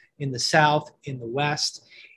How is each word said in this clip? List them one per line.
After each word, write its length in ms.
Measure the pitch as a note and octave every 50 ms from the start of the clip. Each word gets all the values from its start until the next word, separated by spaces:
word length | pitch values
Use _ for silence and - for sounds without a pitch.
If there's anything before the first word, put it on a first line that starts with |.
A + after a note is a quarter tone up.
| _ _ _ _
in 100 | C#3+ C3+
the 80 | B2+ A#2
South, 540 | - - - D#3+ D3+ D3+ D3+ D3+ D3+ - _ _ _
in 140 | C#3+ C3+ B2+
the 80 | A#2+
West. 580 | A2+ A#2+ C#3 D3 D3 D3+ D3+ - - - - _ _ - - - - -